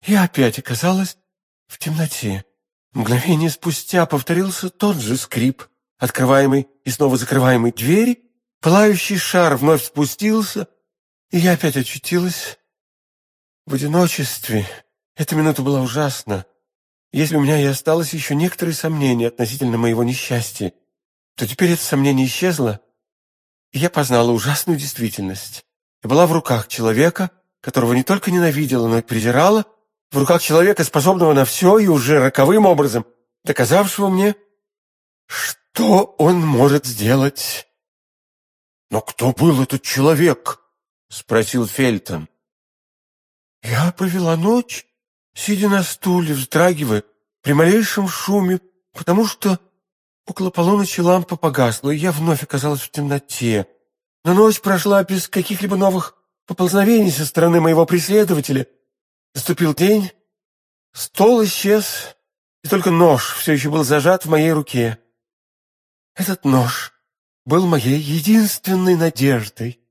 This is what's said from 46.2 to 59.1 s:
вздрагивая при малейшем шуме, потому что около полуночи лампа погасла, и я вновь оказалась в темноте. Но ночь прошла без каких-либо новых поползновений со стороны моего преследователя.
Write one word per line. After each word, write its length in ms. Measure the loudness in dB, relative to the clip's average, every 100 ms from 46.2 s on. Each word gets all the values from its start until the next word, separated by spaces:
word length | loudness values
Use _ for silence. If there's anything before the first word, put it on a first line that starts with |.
| 0
вздрагивая 680 | -4 -2 2 2 0 -2 -2 -4 _ _ _
при 100 | -2
малейшем 560 | 2 4 4 0 -2 -4
шуме, 520 | -6 -2 0 0 -2 _ _ _
потому 340 | -12 -2 0 0
что 320 | -2 -2 -2 _ _ _ _ _ _ -18
около 220 | -6 -6
полуночи 500 | 0 2 2 0 0
лампа 360 | 2 2 0 -4
погасла, 540 | -2 0 0 0 -4
и 60 | -2
я 160 | -2
вновь 300 | -2 -2 -2
оказалась 400 | -2 -4 -4 -4
в 80 | -6
темноте. 760 | -6 -4 -4 _ -6 -2 -2 -4 _ _ _ _ _
Но 100 | 0
ночь 260 | 4 4 4
прошла 420 | -2 -2 2 0
без 260 | 0 -6 -4
каких-либо 480 | -4 -4 -6 -4 0
новых 400 | 0 0 -6 _ _ _ _
поползновений 640 | -4 0 2 4 4 2
со 160 | 0 -4
стороны 340 | 0 2 4
моего 260 | 4 4 2
преследователя. 800 | 0 2 2 2 0 0 -4 -4 _ _ _ _